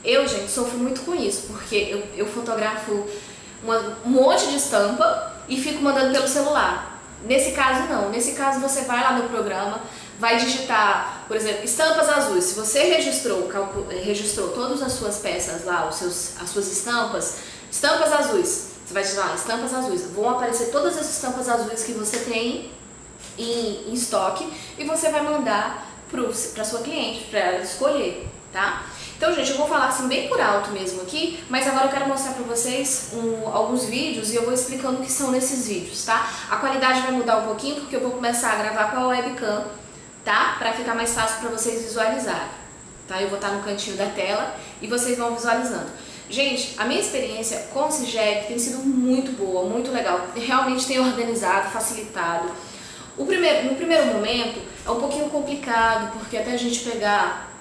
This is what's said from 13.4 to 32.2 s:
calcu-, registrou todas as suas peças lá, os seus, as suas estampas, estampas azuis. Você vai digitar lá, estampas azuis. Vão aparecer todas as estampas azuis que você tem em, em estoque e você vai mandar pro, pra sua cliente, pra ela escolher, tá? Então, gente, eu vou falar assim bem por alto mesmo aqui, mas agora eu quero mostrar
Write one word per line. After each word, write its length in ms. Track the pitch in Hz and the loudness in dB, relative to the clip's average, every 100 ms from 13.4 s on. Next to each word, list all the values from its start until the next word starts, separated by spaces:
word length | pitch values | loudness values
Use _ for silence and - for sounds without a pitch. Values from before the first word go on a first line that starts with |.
| 180 | 0
calcu-, 380 | 202 196 202 - | -2 -2 -4 -4
registrou 600 | 180 196 208 214 - 180 | -4 -2 0 0 -2 -2
todas 320 | 240 247 285 | -2 -2 0
as 120 | 262 | -2
suas 240 | - 214 208 | -2 -2 -2
peças 480 | 202 175 - 165 185 | -2 -2 -2 -4 -2
lá, 240 | 175 165 | 0 0
os 60 | - | -2
seus, 460 | 180 170 - - | -2 -2 -4 -6
as 80 | - | -4
suas 220 | 208 196 | -2 -2
estampas, 640 | - 233 240 214 190 - - - - - | -2 0 0 0 -2 -4 -6 -12 -16 -8
estampas 440 | - 285 320 311 | 0 2 4 4
azuis. 560 | 196 - 208 175 - - - - | 4 4 4 2 0 -6 -12 -6
Você 80 | |
vai 100 | 190 | -2
digitar 240 | 196 202 180 | 0 0 0
lá, 80 | 160 | -2
estampas 380 | - 233 254 | -2 -2 -2
azuis. 380 | 254 247 180 170 | -2 0 -2 -2
Vão 160 | 185 220 | 0 2
aparecer 420 | 240 240 233 233 | 2 2 0 2
todas 260 | 269 349 320 | 2 2 0
as 120 | 285 | -2
estampas 400 | - 262 254 254 | -2 -2 -2 0
azuis 340 | 233 214 226 | 0 0 -2
que 80 | - | -4
você 280 | 220 208 240 | -2 -2 -2
tem 520 | 240 226 240 320 - - - - - - - - | -2 -2 0 -2 -8 -14 -20 -20 -20 -18 -16 -8
em, 520 | 233 240 220 202 - | -4 -2 -2 -4 -4
em 40 | |
estoque 560 | 240 - 208 190 - 320 - - - | -4 0 2 2 0 -6 -8 -14 -8
e 80 | 294 | -2
você 240 | 320 320 | 2 2
vai 120 | 302 | 2
mandar 640 | 294 302 240 208 214 - - - - | 2 2 2 2 0 -4 -10 -16 -8
pro, 240 | 240 233 214 - | -4 -2 -2 -4
pra 100 | - | -4
sua 160 | 214 233 | -4 -4
cliente, 460 | 233 311 214 - - | -4 -2 -4 -4 -4
pra 140 | 214 | 0
ela 240 | 180 185 | 2 0
escolher, 640 | - - 277 285 196 - - - - | -2 0 2 4 0 -4 -10 -12 -10
tá? 320 | 185 202 - - - - - | -2 0 -2 -8 -12 -14 0
Então, 160 | 320 330 | 2 2
gente, 160 | 254 | 0
eu 60 | 269 | 2
vou 100 | 294 | 2
falar 200 | 311 262 | 4 2
assim 200 | 262 254 | 2 0
bem 220 | 254 - | 0 0
por 100 | - | 2
alto 320 | 214 202 208 | 4 4 2
mesmo 300 | 202 185 180 | -4 -4 -4
aqui, 420 | 180 302 339 - - | -4 -2 -2 -4 -2
mas 180 | 254 277 | 0 2
agora 200 | 262 269 | 4 4
eu 20 | |
quero 180 | 277 277 | 4 0
mostrar 240 | 269 | 0